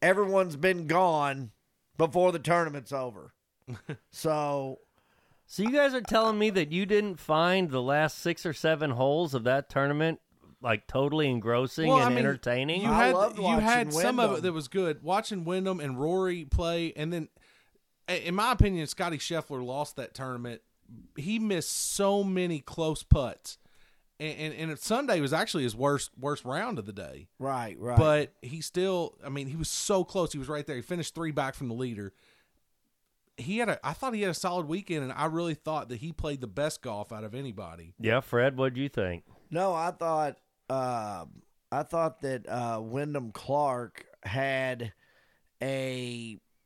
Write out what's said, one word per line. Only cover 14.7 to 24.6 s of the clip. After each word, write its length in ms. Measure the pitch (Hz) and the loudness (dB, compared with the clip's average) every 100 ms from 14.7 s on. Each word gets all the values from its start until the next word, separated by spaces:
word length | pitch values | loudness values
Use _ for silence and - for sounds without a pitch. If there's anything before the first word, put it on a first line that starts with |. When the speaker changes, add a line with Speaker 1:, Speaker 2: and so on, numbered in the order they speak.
| 196 180 143 | -2 -2 -2
Speaker 2:
Watching 400 | 147 196 220 202 | -2 -2 -2 -4
Wyndham 340 | 165 185 190 185 | -2 -2 -2 -2
and 220 | 147 123 | -4 -2
Rory 440 | 151 185 185 175 147 | 0 0 0 -2 0
play, 460 | - 170 170 165 - | 0 2 0 -2 -4
and 160 | 160 | -4
then, 160 | 170 160 _ _ _ _ _ _ _ - | -4 -6 _ _ _ _ _ _ _ -6
i-, 60 | |
in 200 | 180 165 | -4 -2
my 160 | 185 226 | 0 2
opinion, 360 | 240 214 185 151 | 4 4 2 -4
Scotty 300 | - 175 151 | -4 -4 -4
Scheffler 460 | - 165 151 135 | -4 -4 -4 -8
lost 300 | 123 135 147 - | -6 -6 -6 -8
that 180 | 120 | -12
tournament. 480 | - 131 123 120 117 _ _ - 113 - - | -10 -10 -8 -8 -12 _ _ -20 -20 -18 -10
He 220 | 147 226 | -4 -2
missed 320 | 220 180 - | 0 -2 -2
so 540 | - - - 196 202 | -4 -4 0 2 4
many 340 | 196 185 180 160 | 2 0 0 -2
close 440 | - - 160 151 | -6 -4 -2 2
putts. 540 | - 156 123 - - - _ _ _ _ _ - | 6 6 4 -6 -14 -18 _ _ _ _ _ -10
And, 180 | 156 120 156 | -8 -6 -6
and, 160 | 151 | -4